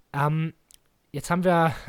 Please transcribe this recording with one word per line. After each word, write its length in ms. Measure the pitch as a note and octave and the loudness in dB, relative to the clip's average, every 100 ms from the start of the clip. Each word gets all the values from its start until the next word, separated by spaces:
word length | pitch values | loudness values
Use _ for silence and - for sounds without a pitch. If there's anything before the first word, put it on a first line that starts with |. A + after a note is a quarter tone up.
| _ | _
Ähm, 400 | C3 D3 D#3 D#3+ - _ _ _ _ _ | -4 -2 -2 -4 -8 _ _ _ _ _
jetzt 180 | C#3+ - | -10 -4
haben 120 | F3 | 0
wir 300 | F#3 E3+ E3 - | 2 4 2 0